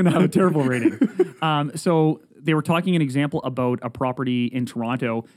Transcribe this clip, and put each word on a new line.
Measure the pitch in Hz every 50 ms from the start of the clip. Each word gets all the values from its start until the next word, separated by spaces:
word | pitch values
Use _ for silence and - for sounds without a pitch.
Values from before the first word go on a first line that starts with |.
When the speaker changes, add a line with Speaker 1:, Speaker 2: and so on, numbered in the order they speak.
| 185
Speaker 1:
gonna | 175
have | 156 175 180
a | 160
terrible | - 165 185 180 160 156 139
Speaker 2:
<laughs> |
Speaker 1:
rating. | 131 127 123 117 165 - - 269 - - 185 185 170 - -
Um, | 160 160 156 147 147 147 -
so | 160 - 190 170 160 156 156 156 - - _ _ -
they | 127 156 156
were | 151
talking | 147 - 170 170 175 196 180
an | 170
example | 151 135 127 139 143 147 151 165 -
about | 131 131 123 127 123 123 -
a | - 120
property | - - 139 127 127 - 131 127 123 123 120
in | 117 120 131 123
Toronto | 117 - 117 117 113 127 123 131 120 113 113 113 - _